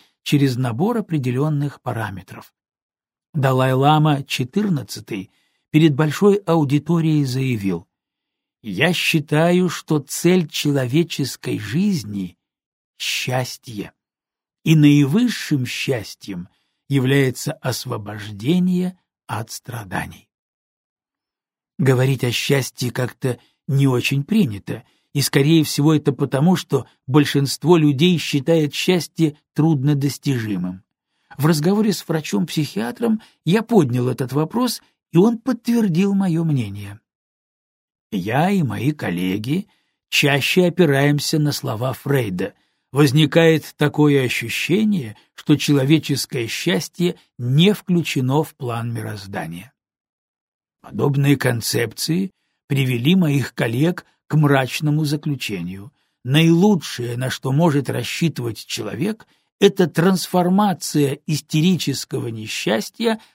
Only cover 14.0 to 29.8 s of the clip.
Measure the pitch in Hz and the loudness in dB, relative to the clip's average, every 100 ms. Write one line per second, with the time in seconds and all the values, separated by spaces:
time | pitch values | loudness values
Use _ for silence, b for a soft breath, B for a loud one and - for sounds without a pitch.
14 | _ _ _ _ _ _ - 160 147 143 | _ _ _ _ _ _ 2 6 8 6
15 | 139 185 247 - - 147 120 - - 123 | 4 2 0 -2 -4 -4 -4 -6 -4 -4
16 | 98 - - 90 92 _ _ _ _ 139 | -6 -16 -12 -12 -12 _ _ _ _ -2
17 | 127 139 131 127 - - 135 113 127 117 | 2 2 2 -2 -8 -6 -6 -6 -8 -10
18 | 104 107 104 101 120 180 180 180 180 185 | -10 -12 -12 -8 0 2 2 0 -2 -8
19 | _ _ - 110 110 - - 117 98 98 | _ _ -10 -8 -8 -14 -12 -14 -10 -10
20 | - - _ _ _ _ _ _ _ _ | -10 -14 _ _ _ _ _ _ _ _
21 | _ _ _ _ _ _ _ - 131 127 | _ _ _ _ _ _ _ -2 2 4
22 | 131 135 123 107 - 139 123 - 123 110 | 2 0 -2 -4 0 0 -2 -6 -6 -4
23 | 123 - 131 - b b - 139 139 123 | -6 -4 -6 -6 b b -4 2 2 2
24 | - 139 143 220 156 101 - 113 - _ | 0 -2 0 2 0 -2 -10 -12 -14 _
25 | _ 143 127 143 139 165 151 - 147 156 | _ -4 0 2 4 4 2 0 2 2
26 | 151 143 143 131 160 180 - 131 b b | 0 -2 -2 2 2 2 0 -4 b b
27 | - 143 147 143 139 - 139 175 147 135 | 0 2 2 0 -2 -2 2 4 4 4
28 | 180 170 - 143 131 165 151 - - 180 | 2 2 0 -4 0 0 0 -2 0 0
29 | - - 160 b b - 156 147 | -2 -2 -2 b b 0 2 2